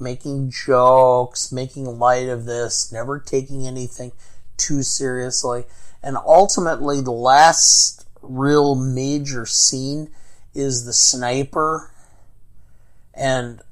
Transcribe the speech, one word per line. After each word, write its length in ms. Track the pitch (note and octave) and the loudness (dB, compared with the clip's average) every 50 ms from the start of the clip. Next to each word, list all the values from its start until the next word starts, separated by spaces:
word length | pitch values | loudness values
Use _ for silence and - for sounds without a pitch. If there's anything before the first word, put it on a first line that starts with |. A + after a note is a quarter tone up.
making 500 | B2+ B2 B2 - - D3 C#3 C#3 C3+ B2+ | -8 -8 -8 -8 -8 -6 -6 -4 -4 -6
jokes, 1000 | A#2+ - - C#3+ C3 B2 B2 B2+ C3 C3 C3 B2+ B2 B2 B2 B2 - - - - | -6 -4 0 2 4 6 8 8 8 8 8 6 4 2 0 -2 -6 -8 -8 -8
making 460 | C3 B2+ C3 C3 - C#3+ C3+ B2+ A#2 A#2 | -8 -8 -8 -8 -10 -10 -10 -10 -4 0
light 300 | A#2+ B2 B2 B2+ B2+ B2+ | 2 2 2 2 0 -4
of 160 | B2 A#2 A2+ | -6 -6 -6
this, 460 | A#2 A#2+ A#2+ A#2 A2 - - - - | -6 -6 -4 -4 -4 -4 -6 -6 -6
never 280 | A2+ A2+ A#2+ C3 C#3+ D3 | -8 -8 -6 -6 -8 -8
taking 480 | - - C#3+ C3+ C3 C#3 C3+ C3+ C3 | -6 -4 -4 -4 -2 -4 -4 -4 -4
anything 460 | C3 B2+ C3 B2+ A#2+ - - B2 B2 - - - - - - - - - | -4 -4 -6 -8 -8 -10 -12 -12 -12 -12 -14 -14 -14 -14 -12 -12 -10 -6
too 260 | - - - D3+ C#3 | -4 -2 0 0 -2
seriously. 840 | C3 - - - C#3 C3 B2+ B2+ B2 B2+ B2 - - B2+ A#2+ A#2+ A2+ - - - - - - - | -2 -2 -4 -4 -2 -4 -2 -4 -4 -4 -4 -4 -2 -2 -4 -4 -6 -8 -10 -12 -12 -12 -12 -10
And 140 | - C#3 C3+ | -8 -6 -6
ultimately, 840 | A#2 - - D#3+ F3 G3+ G3 - - F3 E3 D3+ B2+ C#3 C#3+ C#3+ C#3 | -2 4 6 6 6 6 6 2 0 0 0 0 -2 -2 -2 -2 -2
the 120 | C3 B2+ | -2 -2
last 920 | A#2 A#2 A#2+ B2+ C3+ C#3+ D#3+ E3 D#3+ - - - - - - - - - - - - - | -2 0 4 6 8 8 8 8 6 4 4 4 4 4 2 0 -2 -8 -16 -20 -18 -18
real 540 | - - C3 B2+ C3+ C#3+ D3 D3 C#3+ C#3+ C#3 | -14 -8 -4 0 2 4 4 4 4 4 2
major 720 | C3 C3 C3 B2+ B2+ C3 C#3 D3 D3 C#3+ C#3+ C3 A#2+ A2+ | 0 -2 -2 -2 -2 -2 -2 -2 -4 -4 -6 -6 -6 -6
scene 640 | A2 - - - - - C3 C3 C#3 C#3+ D3+ D#3 D3+ - - - - - - - - - | -2 0 2 2 2 0 -2 -4 -6 -6 -6 -8 -10 -12 -14 -14 -16 -16 -18 -20 -12 -6
is 320 | C#3+ C#3 C#3 B2+ A#2+ A#2+ | -4 -4 -2 -4 -4 -4
the 60 | B2 | -2
sniper 1000 | A#2+ - - - - B2+ B2 A#2+ B2+ C3+ C#3 C#3 - E3 D#3 D#3 D#3+ D#3 - - - - - - - - - - - - - - - - - - - - - - - - - - | 0 2 2 2 2 0 -2 -2 -2 -2 -4 -2 -2 -2 -2 0 -2 -4 -8 -14 -18 -20 -20 -20 -20 -20 -20 -20 -20 -20 -20 -20 -20 -20 -20 -20 -20 -20 -20 -20 -20 -20 -20 -20
and 500 | - - C3+ C3+ C3 B2+ A#2+ A#2+ A#2 A2 - - | -8 -4 -2 0 0 0 -2 -6 -10 -16 -20 -20